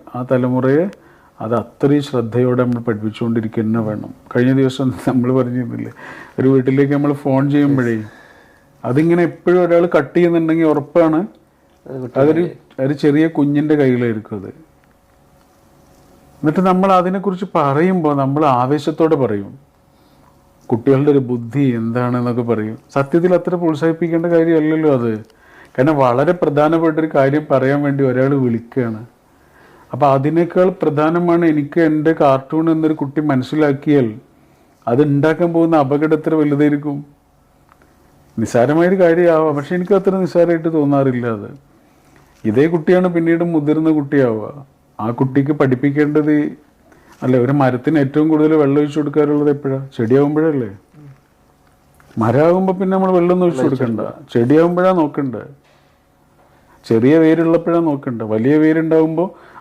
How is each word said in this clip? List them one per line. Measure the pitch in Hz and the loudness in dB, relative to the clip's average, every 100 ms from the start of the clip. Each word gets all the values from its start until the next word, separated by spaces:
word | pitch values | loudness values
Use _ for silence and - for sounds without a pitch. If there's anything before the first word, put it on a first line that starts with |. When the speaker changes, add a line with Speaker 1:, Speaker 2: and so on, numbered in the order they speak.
| - 123 | -14 -12
Speaker 1:
ആ | 127 | -2
തലമുറയെ | 127 127 127 131 147 190 - _ _ _ - | -2 0 0 2 0 0 -8 _ _ _ -12
അത് | 110 113 | -4 -4
അത്രയും | - - 139 147 | -6 -2 0 0
ശ്രദ്ധയോടെ | 139 127 113 120 127 123 | 0 -4 -4 -2 0 0
നമ്മൾ | 123 120 | 0 -2
പഠിപ്പിച്ചുകൊണ്ടിരിക്കുക | 117 104 107 - 117 117 110 117 | -4 -4 -6 -6 -4 -2 -4 -4
തന്നെ | 110 113 | -2 -2
വേണം. | 107 104 - - - 120 | -4 -6 -10 -16 -6 0
കഴിഞ്ഞ | 127 | 2
ദിവസം | 135 131 131 131 - 135 | 2 0 0 -4 -4 -2
നമ്മൾ | 127 123 | 0 0
പറഞ്ഞിരുന്നില്ലേ, | 131 123 123 117 117 113 - - - - - | 0 -2 -4 -6 -8 -12 -14 -20 -20 -12 -2
ഒരു | 131 | 2
വീട്ടിലേക്ക് | 135 131 135 139 | 2 2 0 0
നമ്മൾ | 143 143 | 0 -2
ഫോൺ | 139 143 131 143 | -2 -2 0 0
ചെയ്യുമ്പോഴേ | 147 143 135 120 113 107 - - - _ _ _ _ 117 | 2 2 0 0 -4 -8 -18 -20 -20 _ _ _ _ -4
അതിങ്ങനെ | 135 165 175 | 0 0 0
എപ്പോഴും | 165 - 175 180 | 0 -2 0 2
ഒരാൾ | 175 170 175 160 | 4 2 2 0
കട്ട് | 139 170 | 0 0
ചെയ്യുന്നുണ്ടെങ്കിൽ | 175 170 160 165 160 | 2 2 0 0 2
ഉറപ്പാണ് | 147 139 175 160 156 214 - _ _ _ _ - | 0 0 0 2 0 -4 -10 _ _ _ _ -16
Speaker 2:
അത് | 135 | -12
കുട്ടി | 123 127 | -6 0
Speaker 1:
അതൊരു, | 143 160 170 - _ - | 2 2 -2 -6 _ -6
ഒരു | 135 | -4
ചെറിയ | 147 151 147 160 | 0 2 2 2
കുഞ്ഞിൻ്റെ | 156 143 147 151 147 | 0 0 0 0 2
കയ്യിലായിരിക്കും | 131 123 120 110 - 104 | 2 2 -2 -4 -8 -12
അത്. | 101 | -12
എന്നിട്ട് | - - _ _ _ _ _ _ _ _ _ _ _ _ _ _ _ _ - 151 170 | -18 -20 _ _ _ _ _ _ _ _ _ _ _ _ _ _ _ _ -4 -2 0
നമ്മൾ | 185 185 196 | 2 2 4
അതിനെക്കുറിച്ച് | 185 180 190 196 180 196 170 | 2 2 -2 -4 -6 -4 -2
പറയുമ്പോൾ | 143 139 185 185 151 139 | 0 2 0 0 0 0
നമ്മൾ | 135 147 156 | 0 0 2
ആവേശത്തോടെ | 123 127 147 160 156 160 151 | 2 0 -2 -2 0 0 2
പറയും, | 117 101 101 131 _ _ _ _ _ _ _ _ _ _ - | 0 -4 -8 -16 _ _ _ _ _ _ _ _ _ _ -6
"കുട്ടികളുടെ | 113 139 135 147 | -4 2 2 4
ഒരു | 143 | 2
ബുദ്ധി | 123 120 117 135 | 0 -6 -6 -2
എന്താണെന്നൊക്കെ" | 135 117 113 120 123 123 120 120 | -2 -2 -4 -4 -2 -2 -2 -4
പറയും. | 117 107 110 113 _ | -2 -2 -4 -10 _
സത്യത്തിൽ | 139 139 170 180 | -4 -2 0 2
അത്ര | 175 175 175 | 0 0 -2
പ്രോത്സാഹിപ്പിക്കേണ്ട | 165 143 165 165 170 165 170 | -2 -2 -2 -2 -2 -2 0
കാര്യമല്ലല്ലോ | 170 165 160 151 160 156 | 2 2 2 0 0 0
അത്. | 131 117 107 - _ _ - - - | 0 0 -6 -10 _ _ -20 -8 -2
കാരണം | 143 147 | 0 2
വളരെ | 127 120 151 | 2 2 0
പ്രധാനപ്പെട്ടൊരു | 175 156 143 151 165 165 156 156 151 | 0 0 2 2 2 0 0 -2 0
കാര്യം | 135 147 151 | 0 0 -2
പറയാൻ | 135 131 143 | 0 0 0
വേണ്ടി | 143 139 | -2 0
ഒരാൾ | 135 123 135 143 | 0 0 0 0
വിളിക്കുകയാണ്. | 127 117 - 135 117 107 120 _ _ _ _ _ - - - | 0 -4 -6 -6 -6 -8 -14 _ _ _ _ _ -20 -20 -14
അപ്പൊ | 127 143 | -2 0
അതിനേക്കാൾ | 135 147 165 175 185 185 180 | 2 0 0 0 0 0 0
പ്രധാനമാണ് | 156 143 156 170 175 170 170 | -2 0 0 0 0 2 2
എനിക്ക് | 151 143 170 | 0 -2 0
എൻ്റെ | 160 156 156 160 | 0 2 0 2
കാർട്ടൂൺ | 147 131 131 160 165 | 2 2 -2 -2 0
എന്നൊരു | 160 156 | 0 0
കുട്ടി | 156 139 156 | -2 -4 -4
മനസ്സിലാക്കിയാൽ | 151 131 123 151 147 139 156 143 113 110 - _ _ _ _ _ 117 | -2 -2 -2 0 0 0 0 2 0 -4 -18 _ _ _ _ _ -2
അത് | 123 | 0
ഉണ്ടാക്കാൻ | 151 143 156 160 175 | 2 2 0 0 0
പോകുന്ന | 165 165 160 | 0 2 2
അപകടം | 135 143 156 156 | 2 0 0 0
എത്ര | 160 156 | 0 0
വലുതായിരിക്കും. | 147 143 147 147 147 143 147 _ _ _ _ _ _ _ _ _ _ _ _ - | 0 2 0 0 -4 -10 -12 _ _ _ _ _ _ _ _ _ _ _ _ -8
നിസ്സാരമായൊരു | 107 120 127 156 175 190 | -2 0 2 2 2 2
കാര്യമാവാം, | 170 170 170 160 156 143 | 2 4 2 2 0 -2
പക്ഷെ | 139 180 | -4 -6
എനിക്ക് | 180 | 0
അത്ര | 196 190 190 | 0 0 -2
നിസ്സാരമായിട്ട് | 170 175 170 170 165 | 0 2 2 0 -2
തോന്നാറില്ല | 160 143 139 135 123 120 | 0 0 2 0 -2 -4
അത്. | 107 104 143 _ _ _ _ _ _ _ _ 110 | -6 -10 -18 _ _ _ _ _ _ _ _ -2
ഇതേ | 113 160 | 2 2
കുട്ടിയാണ് | 170 156 180 180 | 0 2 2 2
പിന്നീട് | 170 165 170 | 0 0 0
മുതിർന്ന | 170 160 147 156 160 | 0 0 0 0 0
കുട്ടിയാവുക. | 151 139 143 127 110 104 143 - _ _ - | 0 0 0 0 0 -8 -14 -20 _ _ -8
ആ | 110 | -6
കുട്ടിക്ക് | 120 131 131 139 | -2 -2 0 -2
പഠിപ്പിക്കേണ്ടത്, | 147 139 123 143 143 147 151 151 147 151 - _ _ _ - _ - | 0 0 0 0 0 0 0 0 0 -2 -8 _ _ _ -20 _ -8
അല്ല, | 127 127 | 0 0
ഒരു | 123 | 2
മരത്തിന് | 143 131 120 147 156 | 2 2 0 0 0
ഏറ്റവും | 135 151 156 | 0 0 2
കൂടുതൽ | 151 151 | 2 4
വെള്ളം | 156 139 143 | 4 2 2
ഒഴിച്ചു | 147 151 | 0 -2
കൊടുക്കാറുള്ളത് | 147 151 147 147 147 | -2 0 0 0 0
എപ്പോഴാ? | 139 139 135 135 - | -2 -4 -6 -6 -6
ചെടിയാവുമ്പോഴല്ലേ? | 113 135 143 151 160 143 107 101 _ 151 143 135 _ _ _ _ _ _ _ _ _ 113 | 2 2 2 2 0 -2 -6 -10 _ -20 -20 -20 _ _ _ _ _ _ _ _ _ -4
മരമാകുമ്പോ | 113 127 165 185 190 | 0 2 4 2 0
പിന്നെ | 185 190 190 | -2 -2 0
നമ്മൾ | 190 | 2
വെള്ളം | 180 175 | 2 2
ഒന്നും | 180 175 | 2 0
ഒഴിച്ചു | |
Speaker 2:
വെള്ളം | |
ഒഴിച്ചു | 131 | 0
Speaker 1:
കൊടുക്കണ്ട, | 139 131 120 107 | -2 0 -2 -4
Speaker 2:
കൊടുക്കണ്ട. | 104 - - | -8 -12 -4
Speaker 1:
ചെടിയാവുമ്പോഴാ | 123 120 151 170 180 185 | 0 4 4 4 2 2
നോക്കണ്ടേ, | 185 147 151 135 107 - - _ _ _ _ _ _ _ _ _ _ _ _ - | 2 0 -4 -6 -8 -14 -20 _ _ _ _ _ _ _ _ _ _ _ _ -2
ചെറിയ | 113 127 160 | 2 4 4
വേരുള്ളപ്പോഴാ | 160 165 165 170 170 170 | 4 4 2 0 0 0
നോക്കണ്ടേ. | 160 139 139 113 110 | 0 -4 -6 -8 -4
വലിയ | 110 127 151 | 0 2 2
വേരുണ്ടാവുമ്പോ | 156 160 160 160 160 160 190 - - - | 2 2 2 2 2 -2 -4 -8 -20 -12